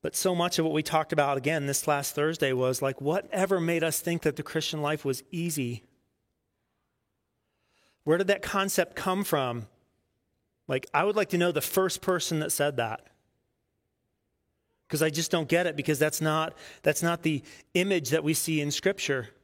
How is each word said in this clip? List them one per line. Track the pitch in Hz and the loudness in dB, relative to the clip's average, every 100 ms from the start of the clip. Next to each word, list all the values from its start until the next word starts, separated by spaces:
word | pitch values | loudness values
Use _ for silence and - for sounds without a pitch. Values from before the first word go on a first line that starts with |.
But | - - | -4 -2
so | 190 175 | 0 0
much | 175 - | 0 0
of | 160 | 0
what | 156 | 0
we | |
talked | 151 156 151 | 2 0 2
about, | 156 143 139 | 2 2 2
again, | 131 160 139 | 0 0 0
this | 139 - | -2 0
last | 143 139 | 0 0
Thursday | - 147 165 139 | -2 -2 0 0
was, | 127 127 127 | 2 0 0
like, | 135 135 | -2 -2
whatever | 139 175 - - 190 190 | -2 -2 -2 -2 0 2
made | 165 170 | 2 2
us | 160 156 | 0 -2
think | - 170 | -2 0
that | 156 139 | 0 -2
the | |
Christian | 151 160 151 156 | -4 -4 -4 -4
life | 147 151 | -2 -2
was | 139 131 - | -2 -4 -6
easy? | 170 170 151 120 120 _ _ _ _ _ _ _ _ _ _ _ _ _ _ _ _ _ _ _ _ _ _ | -4 -4 -2 -4 -6 _ _ _ _ _ _ _ _ _ _ _ _ _ _ _ _ _ _ _ _ _ _
Where | - 170 | 0 2
did | 190 | 4
that | 196 | 0
concept | - 202 196 - 170 - | 0 0 2 2 0 -2
come | 190 185 | 0 0
from? | 202 151 127 120 107 _ _ _ _ _ _ _ _ _ - | 0 0 0 -4 -10 _ _ _ _ _ _ _ _ _ -4
Like, | 135 - | -4 0
I | 147 196 | 0 2
would | 214 | 2
like | 196 | 0
to | 175 | 2
know | 175 | 2
the | 151 | 0
first | - - 190 - | 0 0 0 0
person | - 180 - 160 | -2 -2 0 -2
that | 151 | -2
said | - 143 127 | 0 0 0
that. | 117 110 - _ _ _ _ _ _ _ _ _ _ _ _ _ _ _ _ _ _ | -4 -6 -14 _ _ _ _ _ _ _ _ _ _ _ _ _ _ _ _ _ _
'Cause | 151 | 0
I | 160 | 0
just | 151 160 | 0 0
don't | 175 147 | 0 2
get | 165 180 | 2 2
it, | 147 | -2
because | 139 143 | -2 2
that's | 151 - | 2 2
not, | 156 156 160 - - - | 0 0 -2 -8 -20 -2
that's | - - | 0 2
not | 170 170 | 0 0
the | 165 147 - - _ | 0 -2 -6 -20 _
image | 175 190 185 127 | 0 2 0 2
that | 160 | 0
we | 147 156 | 2 0
see | - 156 | 0 -2
in | 147 | -2
Scripture. | 143 185 196 - 135 110 _ | 0 -2 -2 -2 -2 -4 _